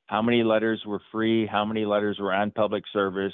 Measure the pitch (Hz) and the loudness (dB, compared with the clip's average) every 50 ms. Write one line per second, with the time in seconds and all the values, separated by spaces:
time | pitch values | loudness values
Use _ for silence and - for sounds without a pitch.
0 | _ - 104 104 110 120 120 120 113 110 110 110 110 113 110 104 - 104 104 95 | _ -4 -2 0 2 2 2 4 4 4 2 2 2 0 -2 -2 -4 -6 -8 -8
1 | - _ - 110 110 113 113 113 110 104 101 104 104 107 110 110 107 104 104 104 | -8 _ -4 -2 0 2 2 2 0 0 0 0 0 0 -2 -2 0 0 2 2
2 | 104 104 98 95 101 98 92 98 104 104 92 - 107 101 104 101 87 - - 104 | 2 0 -2 -2 -2 -2 0 0 0 0 0 -2 -2 0 -2 -4 -6 -4 -2 -2
3 | 98 98 90 98 98 98 | 0 0 0 -2 -4 -4